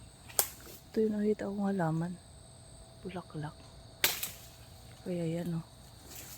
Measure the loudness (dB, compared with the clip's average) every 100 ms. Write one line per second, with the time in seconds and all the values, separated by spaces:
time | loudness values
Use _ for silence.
0 | -16 -16 -6 2 2 2 -12 -12 -2 4
1 | 6 6 6 4 2 2 4 6 6 6
2 | 2 -2 -10 -16 -16 -16 -16 -14 -14 -10
3 | -6 -6 -6 -4 -4 -6 -14 -14 -14 2
4 | 4 4 -2 -6 -12 -14 -14 -14 -14 -8
5 | -2 2 4 2 2 0 -2 -10 -16 -14
6 | -12 -10 -10